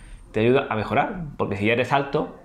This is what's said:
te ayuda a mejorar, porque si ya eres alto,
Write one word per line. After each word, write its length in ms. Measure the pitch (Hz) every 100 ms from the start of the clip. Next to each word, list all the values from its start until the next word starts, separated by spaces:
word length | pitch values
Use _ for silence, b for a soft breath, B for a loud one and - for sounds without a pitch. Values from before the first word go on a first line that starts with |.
| B B -
te 80 | -
ayuda 260 | 113 131 -
a 60 | 110
mejorar, 460 | 101 113 180 190 151 -
porque 200 | 104 101
si 100 | 104
ya 60 |
eres 200 | 120 120
alto, 440 | 143 143 147 247 -